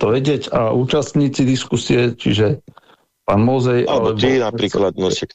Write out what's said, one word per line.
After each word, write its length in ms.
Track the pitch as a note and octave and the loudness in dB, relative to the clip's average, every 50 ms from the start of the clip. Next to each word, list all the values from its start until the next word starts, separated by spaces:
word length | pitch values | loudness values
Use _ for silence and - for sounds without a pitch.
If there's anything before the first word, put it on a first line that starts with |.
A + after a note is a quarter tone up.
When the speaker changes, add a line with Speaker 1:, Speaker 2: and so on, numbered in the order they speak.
Speaker 1:
to 160 | - G#2 A#2 | 0 0 0
vedieť 320 | C3+ C3+ D3+ C#3+ B2+ - - | 0 0 0 -2 -2 -4 -4
a 240 | - B2 A#2 A2 A#2+ | -2 -2 0 0 0
účastníci 720 | B2 B2+ B2+ - D3+ C3+ - - D3+ C#3+ C3+ C3+ - C3+ | 0 0 0 0 -2 -2 0 0 0 0 2 0 0 0
diskusie, 720 | B2 C3 B2 - - - A#2 - - C#3 B2 A#2+ A#2+ A#2 | 0 0 -2 -2 -4 -4 -4 -2 0 0 2 2 0 -2
čiže 480 | - - - - G#2+ G#2+ G2+ - - - - - - _ _ - _ _ _ _ _ _ - | -2 -2 -2 0 2 2 0 0 -2 -6 -16 -20 -20 _ _ -20 _ _ _ _ _ _ -2
pán 160 | G2 G2+ A2+ | 0 2 2
Mozej, 400 | B2 C3 C3 B2 B2 B2 A#2+ - | 2 2 0 0 0 0 0 0
Speaker 2:
Alebo 320 | - - B2+ A2+ A2 A2 | 0 0 0 0 0 0
Speaker 1:
alebo 80 | G#2 A#2+ | 0 0
Speaker 2:
ty 160 | C3 C3 C3 | 2 2 2
napríklad, 560 | A#2 G#2+ A#2 A2+ G2+ F#2+ - - G2+ F#2 E2 | 0 -2 -2 -4 -4 -2 0 0 0 0 0
no 160 | - F#2+ F#2 - | -2 -2 -2 -2
však 180 | - - - - | -4 -6 -10 -6